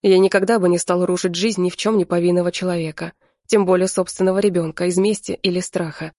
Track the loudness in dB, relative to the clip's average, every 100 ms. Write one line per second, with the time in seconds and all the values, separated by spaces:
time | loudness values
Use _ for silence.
0 | 6 6 6 2 2 2 2 0 0 0
1 | 0 0 -2 -2 -2 0 -4 -2 -2 0
2 | 0 0 2 2 0 -2 -4 -4 -6 -8
3 | -12 _ _ _ _ 2 4 2 2 -2
4 | -6 -2 0 2 0 0 -4 -4 -2 0
5 | 0 -2 -6 -4 -2 -2 -4 -6 -6 -8
6 | -12